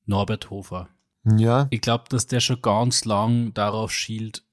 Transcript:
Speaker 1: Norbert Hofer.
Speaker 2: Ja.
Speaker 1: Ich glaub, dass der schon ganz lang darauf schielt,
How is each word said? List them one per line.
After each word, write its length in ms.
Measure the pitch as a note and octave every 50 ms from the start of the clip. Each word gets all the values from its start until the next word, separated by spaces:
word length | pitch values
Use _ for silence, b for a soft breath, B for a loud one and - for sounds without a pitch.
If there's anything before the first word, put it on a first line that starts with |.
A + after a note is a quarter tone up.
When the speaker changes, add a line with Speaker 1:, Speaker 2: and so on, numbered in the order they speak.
| _
Speaker 1:
Norbert 460 | G#2+ G2+ G2 G2+ F#2+ A2 - - -
Hofer. 400 | G2+ G2 G2 - F2+ F2+ F2 - _ _ _ _ _ _ -
Speaker 2:
Ja. 440 | A2+ A2 A2 A2+ A2+ A#2 C3+ C#3+ C3+
Speaker 1:
Ich 100 | B2 A2+
glaub, 300 | - A#2 A#2 A2+ - -
dass 160 | C3+ B2 -
der 140 | - C3 B2
schon 200 | A#2 - B2+ -
ganz 460 | - A2+ G2+ G#2+ A#2+ B2 B2+ - -
lang 480 | A#2 G#2+ G2+ A2 A2+ A#2+ A#2+ A#2+ A2+ -
darauf 360 | G#2+ G#2 G#2 G#2 A2 A2 G#2
schielt, 540 | - - - - A2+ A2 A2 A2 - - _ _